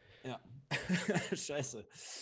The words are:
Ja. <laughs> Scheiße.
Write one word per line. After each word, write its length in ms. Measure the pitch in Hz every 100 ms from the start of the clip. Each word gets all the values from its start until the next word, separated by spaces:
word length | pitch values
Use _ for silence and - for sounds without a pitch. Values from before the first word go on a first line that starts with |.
| - -
Ja. 160 | 131 120 - 127 -
<laughs> 680 | - - 180 - 180 - 175
Scheiße. 480 | - 147 131 113 101 - - -